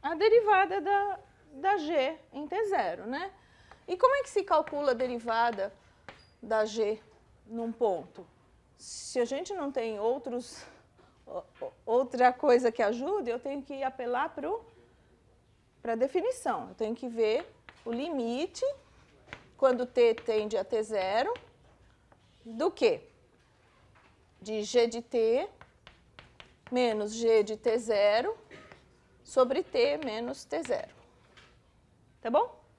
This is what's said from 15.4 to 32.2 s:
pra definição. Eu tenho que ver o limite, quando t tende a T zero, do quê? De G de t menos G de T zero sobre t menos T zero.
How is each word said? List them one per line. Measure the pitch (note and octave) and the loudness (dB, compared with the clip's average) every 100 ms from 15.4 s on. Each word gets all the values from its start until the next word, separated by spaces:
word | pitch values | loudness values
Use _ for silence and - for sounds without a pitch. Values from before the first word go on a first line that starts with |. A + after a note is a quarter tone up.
| _ _ _ _ | _ _ _ _
pra | A#3 A3+ | -6 -2
definição. | C4+ F#4 G#4 B4+ - G3 F#3 | 0 0 -2 -4 -4 -4 -6
Eu | F#3+ | -6
tenho | G#3+ | -6
que | A#3 B3+ | -4 -6
ver | A3+ A3 A#3 F4+ - - - | 0 2 2 -4 -18 -20 -16
o | - | -8
limite, | A#3 D4+ D4 A#3 A#3+ F#4 - C5 C#5 - - - - - - - - | -6 -4 -2 -2 -2 -4 -4 -4 -4 -14 -20 -20 -20 -20 -20 -20 0
quando | C4 B3 B3 | 2 2 -2
t | - A#3+ | 4 4
tende | A3+ - G#3+ G#3+ G#3 | 4 0 -2 0 -4
a | |
T | G3+ A3+ | -2 -2
zero, | G#3+ G#3+ F#3 G#3+ D#4 B4 - _ - _ _ _ _ - _ _ | -2 -2 0 0 0 -4 -12 _ -20 _ _ _ _ -20 _ _
do | A#3 A3+ E4 | -16 -2 -2
quê? | - A#3+ D#3 - _ _ _ _ _ _ _ _ - _ _ _ _ | 2 2 2 -6 _ _ _ _ _ _ _ _ -20 _ _ _ _
De | F#3+ G#3+ | -8 -6
G | G#3 B3 A#3 | 0 2 2
de | A#3 | 0
t | A#3 B3 A3+ B3 G4 - - _ - _ _ - - _ - _ - | -4 0 2 2 0 -10 -20 _ -20 _ _ -20 -20 _ -20 _ -6
menos | B3 B3 G#3+ G#3 | -2 0 0 -4
G | A3 A#3 A3+ | -2 4 4
de | G#3 G#3+ | 4 -2
T | B3 A3+ | 0 0
zero | A3 G#3 G#3 G#3+ D#4+ A4+ - - - - _ _ _ _ - | 0 2 4 4 0 -6 -14 -20 -20 -20 _ _ _ _ -2
sobre | - B3+ C4+ | 4 4 2
t | - C4 B3+ D4 | 0 2 2 2
menos | C#4+ G#3+ A#3+ C#4 | -4 -6 -8 -10
T | - D4+ | -6 -6
zero. | D4 G#3 - - - _ _ - - _ _ _ _ _ _ _ | -2 -4 -4 -16 -20 _ _ -20 -20 _ _ _ _ _ _ _